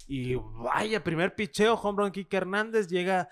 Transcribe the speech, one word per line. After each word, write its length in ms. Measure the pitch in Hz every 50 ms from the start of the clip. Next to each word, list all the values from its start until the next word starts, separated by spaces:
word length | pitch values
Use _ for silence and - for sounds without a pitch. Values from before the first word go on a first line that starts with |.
| - -
Y 260 | 139 131 123 127 127
vaya, 680 | 120 107 107 107 113 117 - - - 208 220 220 208 -
primer 300 | 180 160 156 180 196 -
picheo, 380 | - 214 - - - 214 226 226
home 280 | - - 208 202 202
run, 80 | 208 196
Kike 240 | 170 196 190 - 202
Hernández 520 | 190 185 180 196 208 214 226 220 220 208 165
llega 400 | 180 180 180 185 190 180 175 -